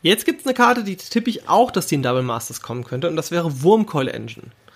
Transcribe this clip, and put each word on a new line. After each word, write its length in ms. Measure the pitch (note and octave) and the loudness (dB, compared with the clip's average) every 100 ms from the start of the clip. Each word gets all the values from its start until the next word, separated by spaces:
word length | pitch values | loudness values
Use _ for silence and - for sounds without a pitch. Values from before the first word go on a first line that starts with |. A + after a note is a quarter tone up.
Jetzt 260 | D#3 G#3+ - | 2 2 0
gibt's 200 | C#4+ C4+ | -2 -2
eine 80 | |
Karte, 300 | B3+ A#3+ B3 | 4 4 4
die 100 | G3+ | -2
tippe 340 | F3+ - A#3 A3 | -8 -4 -2 -2
ich 200 | - - | -6 0
auch, 240 | F3 A#3 | 2 4
dass 160 | - - | 0 -2
die 80 | D3 | -2
in 80 | |
Double 180 | C3 B2+ | 0 0
Masters 400 | B2+ A#2 - A#2+ | 0 -4 -6 -14
kommen 220 | - B2 | -10 -10
könnte, 240 | A#2 B2+ E3+ | -8 -4 -2
und 80 | D#3+ | -2
das 160 | D#3 | -2
wäre 300 | E3+ E3 C3+ | -2 -2 0
Wurmcoil 440 | D3+ A3 G#3+ D3+ C3+ | 4 4 4 0 -2
Engine. 460 | - A2+ A2+ - - _ | -4 -10 -14 -20 -20 _